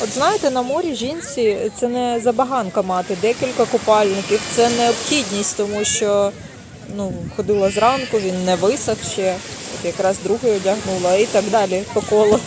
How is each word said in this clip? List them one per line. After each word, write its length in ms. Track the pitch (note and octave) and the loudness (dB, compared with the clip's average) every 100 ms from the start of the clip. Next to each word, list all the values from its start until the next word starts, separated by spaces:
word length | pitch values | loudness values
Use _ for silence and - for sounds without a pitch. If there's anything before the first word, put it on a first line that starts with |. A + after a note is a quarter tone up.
От 60 | G#3+ | -4
знаєте, 380 | A#3 D4+ G#4 D4 | 0 2 2 0
на 100 | B3+ | 0
морі 340 | B3 D4 F4 A#3+ | -2 -2 -2 -4
жінці 760 | A#3 E4 - - A3 G3+ G#3+ G#3 | -4 -6 -6 0 0 0 -2 -2
це 80 | A#3+ | -2
не 320 | B3 B3 A#3 | 0 0 0
забаганка 580 | A3+ A#3 C4 C4 G3 G3 | 0 0 0 0 -2 -2
мати 360 | F#3 F3+ F3+ F#3 | -2 -2 -2 -2
декілька 440 | G#3 A#3+ B3+ B3 A#3 | 0 0 -4 -2 0
купальників, 760 | A#3+ - G#3+ G#3 G3 F#3+ G#3 - - | 0 4 4 4 0 0 -2 0 2
це 140 | A#3+ | 2
необхідність, 880 | A#3+ A#3+ A3+ - D4 G#3+ G3+ G3+ - | 4 2 2 0 0 0 -2 -2 -2
тому 280 | G3+ G#3 G#3 | -2 0 0
що, 460 | - G#3+ G3+ G3+ G3+ - - - - - G3+ | 0 2 2 0 -2 -16 -18 -20 -20 -12 -8
ну, 180 | G3 F3 E3+ - | -6 -6 -8 -6
ходила 340 | G3 G#3 G3 | 0 2 2
зранку, 500 | G3 A3 C4+ B3+ A3+ | 4 2 2 0 -2
він 260 | F#3+ F#3 F#3 | -2 -2 0
не 100 | F3+ | 2
висох 420 | F#3+ C#4 - G#3+ - | 2 0 -2 -4 -4
ще, 220 | - F#3+ F3+ - - - - | -2 -2 -2 -8 -12 -12 -8
от 60 | F3 | -6
якраз 320 | E3+ F#3+ F#3+ | 0 0 0
другий 280 | F#3+ A3+ B3 | 0 0 2
одягнула 640 | G3+ F#3+ G#3 G#3 F#3+ F3+ F#3+ | 2 2 -2 -2 0 2 4
і 100 | A3+ | 4
так 200 | A3 G3+ | 2 2
далі 320 | A3 G3 F3+ G3+ | 2 2 0 -2
по 80 | G#3+ | -4
колу. 380 | - G#3+ G#3+ G#3+ | 2 4 6 4